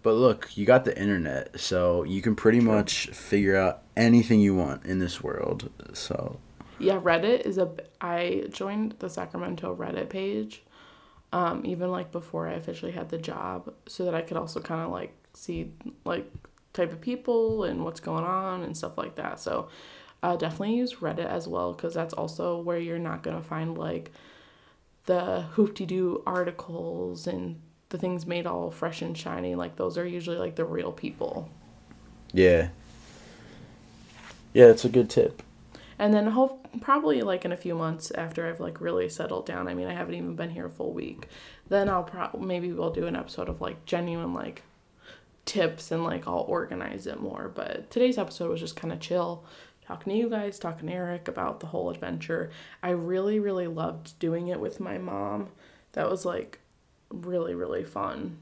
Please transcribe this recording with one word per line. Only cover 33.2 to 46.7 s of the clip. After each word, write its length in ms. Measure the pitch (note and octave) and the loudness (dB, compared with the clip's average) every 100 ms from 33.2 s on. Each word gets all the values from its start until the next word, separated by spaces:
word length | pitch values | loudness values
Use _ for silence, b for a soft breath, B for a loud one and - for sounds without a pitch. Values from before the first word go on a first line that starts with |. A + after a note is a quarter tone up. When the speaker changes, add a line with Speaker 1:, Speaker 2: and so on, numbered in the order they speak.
| B B B B B B - - - - - - - | B B B B B B -20 -20 -20 -20 -20 -20 2
Speaker 1:
Yeah, 140 | - A#2+ | 12 12
that's 180 | A2+ B2 | 12 6
a 40 | |
good 200 | B2+ A2 | 4 4
tip. 320 | - - - - - - B B - | 4 2 0 -20 -20 -20 B B 0
Speaker 2:
And 140 | G#3 | 4
then 140 | G#3+ G#3 | 6 4
hope-, 400 | A3+ C4+ C4 - A#3+ | 4 2 2 -12 -10
probably, 400 | B3 C#4+ D4+ C4+ | 2 4 4 2
like, 220 | G2+ F#3 F3 | 2 0 -2
in 60 | |
a 60 | E3+ | -4
few 180 | F3+ E3 | -4 -2
months 360 | D#3+ D#3+ - | -2 -4 -6
after 360 | - E3 D#3+ E3 | -6 -6 -4 -6
I've, 120 | E3 | -6
like, 200 | F3 D#3+ | -8 -6
really 300 | E3+ E3+ - | -2 0 -2
settled 360 | - - F3+ - | -4 -4 -4 -6
down, 220 | B2 F2+ | -6 -4
I 60 | |
mean, 140 | - F2+ | -4 -4
I 60 | |
haven't 220 | F3 F3 F3 | -6 -6 -6
even 200 | F3 E3 | -8 -6
been 160 | E3+ | -8
here 160 | E3+ - | -8 -10
a 20 | |
full 240 | - - | -6 -6
week, 340 | - - - - B B B - | -6 -10 -12 -18 B B B 0
then 220 | G3 G3+ | 2 2
I'll 140 | F#3 | 0
pro-, 360 | E3 F3+ - - | -2 -6 -6 -6
maybe 320 | F#3 F3+ F3 | -4 -4 -4
we'll 200 | E3+ E3 | -4 -4
do 160 | E3+ E3+ | -2 -4
an 80 | - | -6
episode 340 | - - - | -8 -8 -8
of, 100 | D#3+ | -6
like, 260 | - - - | -8 -8 -4
genuine, 480 | F3 F3 E3+ E3 | -2 -2 -4 -4
like, 300 | - - - - _ _ _ b b b _ - | -6 -8 -12 -20 _ _ _ b b b _ -4
tips 460 | G3 E3 D#3+ - | 0 0 0 -6
and, 120 | E3+ | -2
like, 240 | E3 E3+ E3 | -2 -4 -2
I'll 180 | F2 - | -2 0
organize 600 | - - | -2 -2